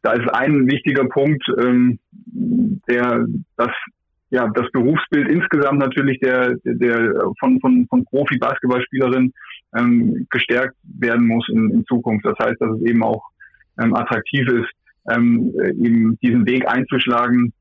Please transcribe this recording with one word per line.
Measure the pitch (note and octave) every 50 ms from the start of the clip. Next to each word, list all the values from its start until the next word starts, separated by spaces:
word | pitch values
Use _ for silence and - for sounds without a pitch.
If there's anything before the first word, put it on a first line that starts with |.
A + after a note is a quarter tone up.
da | - - A2+
ist | A#2+ A#2 A#2+ -
ein | A#2+ C3 C#3+ D3+ C#3+ B2+
wichtiger | B2+ C#3+ D3 - D3 C3+ C#3 C3 B2+ -
Punkt, | C#3+ C#3 D3+ D#3 C3 - - - - A#2+
ähm, | B2 B2 B2 B2 B2 A#2+ - _ _ _ - - - - - - A#2 A#2+ B2+ - - - - _ -
der, | A#2+ A#2+ B2 B2 A#2 A#2 A#2 A#2 A2+ A2 - _ _
dass, | - A#2+ A#2+ - - - - _ _ _ _ _ _ _ _
ja, | - B2 A#2+ A2 G#2+ A#2+
das | B2 -
Berufsbild | - C3 A#2 C3 D#3+ D3+ - - - D3 C3+ A2
insgesamt | D3+ F3 F3 - - D3 C#3+ C#3 C#3+ C#3
natürlich | C3+ C3 C3 C#3+ C3+ C#3 B2+ B2+
der, | C#3 B2+ B2+ B2+ B2+ B2 B2 B2 _
der, | B2 A#2+
der | A#2+ A#2+ A#2+ A#2 A#2 A2+ A2 - - - - A2 -
von, | - B2+ B2+ B2+
von, | - C3 B2+ B2 - -
von | - B2+ - _
Profi-Basketballspielerinnen, | - C#3 C#3+ - C#3+ B2+ C3 B2+ - - - B2+ B2+ B2+ B2 - - C3 C3+ B2 B2+ C3 B2+ B2+ - - - - - - _ _ - A#2
ähm, | A#2+ A#2+ A#2+ A#2 A#2 G#2 - - - _
gestärkt | - B2 - - A#2+ B2 C3 C3 _ _
werden | _ - - - A#2+ A#2 A#2 A#2 A#2+ A2+
muss | A2+ A#2 A#2 -
in, | A2+ A2+ A2 G#2+
in | G#2 A#2 -
Zukunft. | - B2+ A#2+ - A#2+ A2 G#2 -
Das | A2 A2 - A2+
heißt, | A#2 A#2 -
dass | A#2 A2+ A2 A2+
es | A#2 A#2
eben | A#2 A#2 A2+
auch, | A2 A2 A2 - - _ _ - - _ _ _ _ _ -
ähm, | A#2 A#2 G#2+
attraktiv | A#2+ A2+ - A#2+ A2 - - - C#3 B2+ B2
ist, | B2 A#2 A#2 - - _ _ _ _ _ _ -
ähm, | A#2 A#2+ A#2+ A#2+ A#2 A2+ - - - -
äh, | F#2 F#2+ - - A#2
eben | A#2 A#2 A#2 A2+ A2 A2+ -
diesen | - B2 A#2 B2 G#2
Weg | A2+ B2+ C3 -
einzuschlagen | - A#2 C3 B2 - D3 B2+ A#2+ B2 A#2+ A#2+ A#2+ A#2+ B2 B2 A#2+ A#2 - _